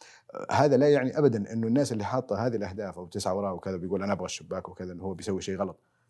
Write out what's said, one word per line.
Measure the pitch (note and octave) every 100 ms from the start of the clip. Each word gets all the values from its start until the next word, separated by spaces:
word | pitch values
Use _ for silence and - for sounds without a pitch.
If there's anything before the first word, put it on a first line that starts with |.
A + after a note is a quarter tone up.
| - - - - -
هذا | - D3 B2+
لا | D3
يعني | C#3+ B2+ -
أبدًا | C#3+ A2 G2
إنه | A2+ A2+
الناس | B2 C#3+
اللي | A2
حاطة | G#2 - - G2 B2
هذه | A2+
الأهداف | G2 F#2+ G2+ F2
أو |
بتسعى | F2 G2+ F#2+ F#2+
وراها | G2+
وكذا | F2 G2 F#2
بيقول | F2+ G2
أنا | G2+
أبغى | F#2
الشباك | F2+ - E2 F#2 F2
وكذا، | F2 F#2
إنه | F2
هو | F#2+
بيسوي | F2+ - F#2+
شيء | - F#3+
غلط. | G3 - _ _ _